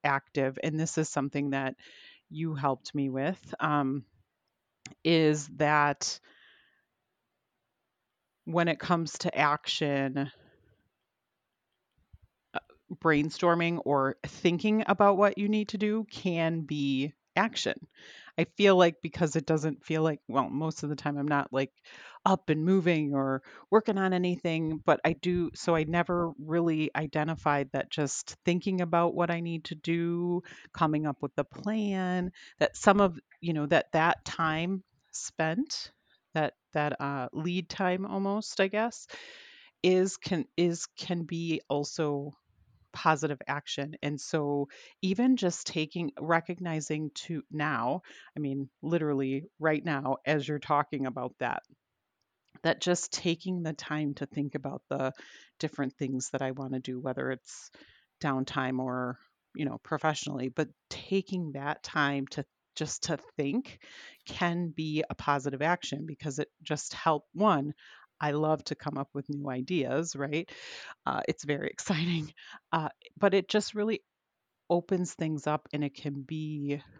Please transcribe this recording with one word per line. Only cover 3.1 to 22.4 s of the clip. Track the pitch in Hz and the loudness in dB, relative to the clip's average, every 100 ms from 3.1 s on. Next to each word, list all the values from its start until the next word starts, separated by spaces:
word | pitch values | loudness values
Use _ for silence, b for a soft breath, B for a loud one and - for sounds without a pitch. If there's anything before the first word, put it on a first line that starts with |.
with, | 131 143 190 - - | 0 -2 -4 -10 -4
um, | 156 147 135 139 - _ _ _ _ _ _ _ - - | 0 2 2 -2 -6 _ _ _ _ _ _ _ -20 -4
is | 160 165 156 151 143 139 | 4 6 6 4 -2 0
that | 147 151 147 139 - - b b b b b b b _ _ _ _ _ _ _ _ _ _ _ _ _ _ _ - | 4 4 4 2 -4 -6 b b b b b b b _ _ _ _ _ _ _ _ _ _ _ _ _ _ _ -2
when | 165 165 | 2 2
it | 151 | 0
comes | - 170 160 - | 0 0 0 -4
to | 175 - | -4 2
action, | 147 151 - - 147 139 135 135 | 2 2 -2 -2 0 2 0 -2
uh, | 135 b b b b b _ _ _ _ _ _ _ _ _ _ _ _ _ - _ _ _ - _ _ - | -4 b b b b b _ _ _ _ _ _ _ _ _ _ _ _ _ -20 _ _ _ -12 _ _ -16
brainstorming | - 165 147 147 - 180 170 170 170 | -2 4 4 2 2 4 4 4 0
or | - 143 135 - - | 2 2 2 0 -8
thinking | - 180 170 214 214 208 | 0 2 2 2 2 2
about | 196 202 190 | 6 6 8
what | 202 - | 4 4
you | 208 | 0
need | 214 208 | 0 0
to | 202 | -2
do | 208 220 208 | 0 0 -4
can | - 185 170 165 165 | -4 -2 0 0 0
be | 147 147 139 135 147 - _ - | -2 -2 0 0 -2 -6 _ 0
action. | 226 - - - - B B B B - | 0 0 -4 -4 -10 B B B B -2
I | 160 - | -2 6
feel | 202 185 | 8 10
like | 170 165 | 8 6
because | 160 - 160 160 | -8 0 0 0
it | - | 2
doesn't | 160 156 139 | 2 2 -4
feel | - 156 | -2 2
like, | 160 147 - | 2 0 -2
well, | 127 110 | 0 0
most | 139 160 - | 0 -2 -4
of | 147 | -6
the | 147 | -2
time | 147 143 | -2 -2
I'm | 147 | 0
not, | 143 - | 0 0
like, | 131 131 _ B B B B | 0 -2 _ B B B B
up | - 190 | 2 2